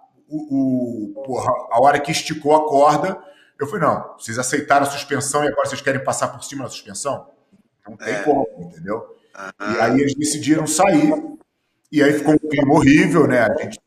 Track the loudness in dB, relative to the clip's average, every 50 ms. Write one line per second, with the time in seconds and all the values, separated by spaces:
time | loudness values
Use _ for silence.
0 | _ _ _ _ _ -12 -10 -10 -8 -4 -2 -2 0 0 0 -2 -2 -4 -6 -8
1 | -10 -10 -10 -12 -10 -8 -6 -4 -2 -2 -4 -4 -4 -2 0 4 4 4 4 2
2 | 0 -4 -6 -6 -6 -8 -8 -4 0 2 4 4 4 2 2 4 4 4 4 2
3 | 0 -4 -6 -8 -12 -20 -20 _ _ _ _ -10 -10 -8 -4 -2 0 0 0 -2
4 | -4 -12 -18 -16 -12 -8 -6 -6 -4 -2 -2 -2 0 2 2 2 2 0 -4 -8
5 | -8 -6 -6 -4 -4 -2 -2 0 0 0 0 -2 -4 -4 -4 -6 -4 -2 -2 -2
6 | -2 -4 -4 -2 -4 -6 -6 -8 -14 -14 -12 -12 -12 -12 -12 -14 -16 -14 -12 -8
7 | -6 -6 -6 -8 -10 _ _ _ _ _ _ _ _ _ _ _ -20 -20 -18 -12
8 | -8 -6 -6 -2 0 0 0 0 0 -4 -8 -14 -16 -16 -16 -14 -10 -8 -8 -8
9 | -8 -12 -20 _ _ _ -18 -16 -16 -14 -12 -10 -6 -4 -2 0 2 2 2 2
10 | 2 0 -2 -4 -4 -4 -4 -2 0 0 0 0 0 -2 0 2 4 4 6 6
11 | 4 4 2 0 -2 -8 -14 -18 _ _ _ _ _ _ _ _ _ -4 2 4
12 | 4 4 4 2 2 2 2 2 2 -2 -2 0 2 4 4 6 6 6 6 6
13 | 4 4 4 4 4 4 4 2 2 2 0 -2 -6 -8 -12 -16 _